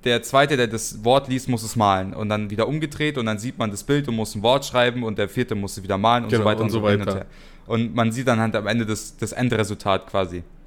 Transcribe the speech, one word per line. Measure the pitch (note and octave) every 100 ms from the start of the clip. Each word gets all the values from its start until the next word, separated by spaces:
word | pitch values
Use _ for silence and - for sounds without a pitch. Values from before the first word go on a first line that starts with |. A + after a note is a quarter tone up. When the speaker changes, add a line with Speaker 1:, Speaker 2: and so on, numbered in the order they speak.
Speaker 1:
der | B2+ A#2+
zweite, | - C3+ C#3+ C#3
der | A#2+
das | A2+ - G#2
Wort | A2 C3+ C3+
liest, | B2+ -
muss | A#2+
es | G#2+ A#2
malen | G#2 F#2+ F#2+
und | - G#2
dann | G#2+ G#2
wieder | G#2 A2+
umgedreht | D3+ D#3 - D3+ C#3+
und | A2+
dann | G#2+
sieht | A#2+ -
man | A2+
das | G2+ -
Bild | C#3+ C#3+
und | A2+
muss | G#2+ G#2+
ein |
Wort | G#2+ C#3 C#3
schreiben | B2 B2 A#2+
und | A2+ G#2
der | G2+
vierte | - B2 G#2
muss | G2 -
es |
wieder | F#2+ F#2+
malen | A2 A#2+ A2+
und |
Speaker 2:
Genau, | A2+
Speaker 1:
so | G#2
weiter | G#2+
Speaker 2:
und | A2
Speaker 1:
und |
Speaker 2:
so | A2+
Speaker 1:
so | G#2
hin | G#2
und | G2+
Speaker 2:
weiter. | G2
Speaker 1:
her. | F#2+ - - - -
Und | A#2 A#2 A#2+
man | A2+
sieht | A#2 C3
dann | A2+
halt | A2+ G#2+
am | G2+
Ende | A2+ A2
das, | G#2 - -
das | G#2+
Endresultat | - B2 A2 G2+ G2+ G#2 F#2+ -
quasi. | G2 F#2 F2+ E2+ -